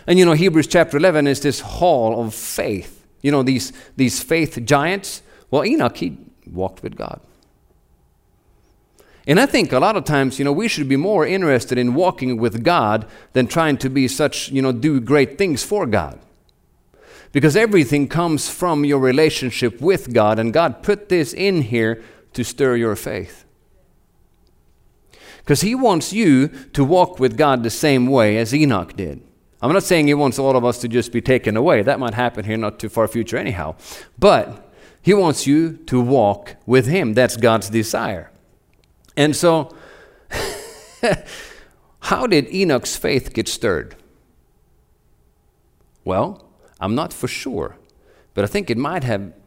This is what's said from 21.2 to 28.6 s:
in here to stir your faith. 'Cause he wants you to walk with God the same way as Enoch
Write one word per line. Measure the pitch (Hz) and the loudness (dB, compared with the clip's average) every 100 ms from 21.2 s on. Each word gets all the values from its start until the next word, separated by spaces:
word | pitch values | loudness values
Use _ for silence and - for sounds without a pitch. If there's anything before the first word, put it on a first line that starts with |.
| 139 | -2
in | - 196 180 | -2 -2 0
here | 113 117 113 113 - - _ | 0 0 0 -2 -10 -20 _
to | - | -8
stir | 117 - 135 120 | -6 -2 0 2
your | 117 101 | 0 -2
faith. | - 104 95 - _ _ _ _ _ _ _ _ _ _ _ _ _ _ _ _ _ - - - - | -6 -10 -10 -16 _ _ _ _ _ _ _ _ _ _ _ _ _ _ _ _ _ -20 -20 -10 -2
'Cause | 143 | 0
he | 190 254 | 0 0
wants | 254 175 - | 2 2 0
you | 202 202 131 147 - - | 0 4 4 2 -4 -10
to | - | -2
walk | 135 180 175 - | 2 4 2 0
with | 127 113 | -2 2
God | 151 131 | 2 2
the | 113 | -2
same | - 156 135 123 | -2 2 2 2
way | 135 107 107 | 4 4 2
as | 113 | 0
Enoch | 143 | 2